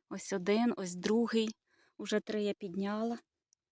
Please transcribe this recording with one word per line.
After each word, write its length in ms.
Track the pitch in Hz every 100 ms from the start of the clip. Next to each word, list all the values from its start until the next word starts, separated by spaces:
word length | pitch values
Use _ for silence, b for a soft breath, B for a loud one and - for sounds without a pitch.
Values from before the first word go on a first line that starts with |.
| _
Ось 220 | 190 -
один, 420 | 196 180 214 240 208
ось 180 | 185
другий. 640 | 180 196 220 233 226 220 - _ _ _ -
Уже 220 | 208 214
три 220 | - 214
я 100 | 208
підняла. 640 | - 196 185 196 214 233 233 - _ _ _ _